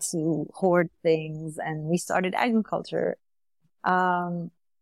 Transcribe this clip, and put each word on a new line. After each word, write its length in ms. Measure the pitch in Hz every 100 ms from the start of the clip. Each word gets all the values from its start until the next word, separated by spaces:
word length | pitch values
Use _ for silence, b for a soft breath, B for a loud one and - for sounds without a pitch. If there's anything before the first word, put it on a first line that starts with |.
| -
to 360 | 170 156 151 -
hoard 360 | - 190 175 170 -
things 540 | 170 160 156 156 160 156
and 200 | - 156 156
we 120 | 180
started 360 | - 185 185 -
agriculture. 800 | 247 226 208 - - 160 - - _ _ _ _ _ _
Um, 680 | - 185 185 175 175 175 170 - _ _